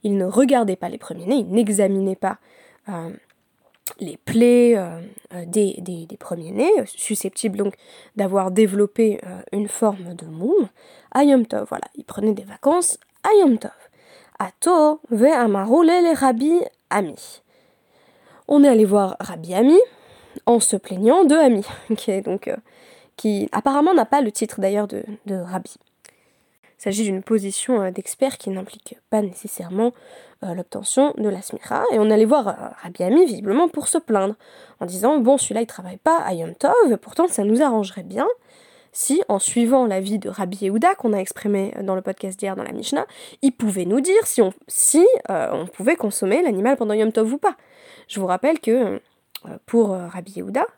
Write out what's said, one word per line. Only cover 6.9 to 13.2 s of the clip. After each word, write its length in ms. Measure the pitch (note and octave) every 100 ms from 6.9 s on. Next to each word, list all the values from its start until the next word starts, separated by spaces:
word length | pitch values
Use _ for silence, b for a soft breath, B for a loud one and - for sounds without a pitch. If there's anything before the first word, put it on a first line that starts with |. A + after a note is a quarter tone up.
| - - G#3 F#3+ - A3 G3
donc 180 | G3+ - b b b -
d'avoir 340 | G3 G3 F#3
développé, 720 | F#3 G#3+ G3+ G3+ - A3 G3+
euh, 160 | F#3 F3+ -
une 160 | G3+ G#3
forme 460 | - A3 G3 F3
de 120 | F3 D#3+
moum. 420 | D#3+ G3+ G4 A3 b b b b
À 120 | B3
Yom 220 | D4 C4 A3
Tov, 200 | - -
voilà, 180 | - -
il 100 | -
prenait 300 | - - G#3
des 100 | G3+
vacances 540 | G3 G3+ C4+ E4+ F4 - _ _